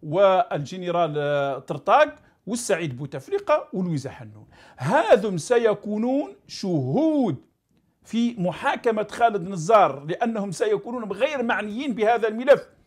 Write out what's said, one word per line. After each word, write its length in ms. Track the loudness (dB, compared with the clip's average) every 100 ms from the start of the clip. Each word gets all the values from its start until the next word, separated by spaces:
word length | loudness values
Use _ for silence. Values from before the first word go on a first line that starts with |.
والجنرال، 1080 | -4 4 6 4 2 -4 -6 -8 -4 0 0 -2
آه، 420 | -2 0 -2 -4
طرطاق 560 | -8 -4 4 4 4 -2 _ _ -10
والسعيد 500 | -6 -2 -2 -2 -6
بوتفليقة 680 | -10 -10 -6 -4 0 0 0
ولويزا 360 | -6 -4 -4 -6
حنون. 380 | -14 -18 -20 -20 -20 -20 -8
هذم 600 | 0 2 4 4 4 -4
سيكونون 1000 | 0 2 2 0 -4 -2 0 -2 -4 -10 -18
شهود 880 | -8 -2 -2 0 0 2 2 0 -2 _ _ _ _ _ _
في 320 | -6 -2 -2 -2
محاكمة 720 | -4 -2 -2 -2 0 -2 -2
خالد 380 | 0 2 2 -4
نزار، 560 | -4 4 6 6 0 -8
لأنهم 460 | -4 -4 -4 -6
سيكونون 600 | -4 -2 -2 -4 -8 -8
غير 320 | -4 -2 -2
معنيين 500 | -2 -2 -4 -6 -6
بهذا 340 | 0 2 2 0
الملف. 400 | 2 4 4 2 _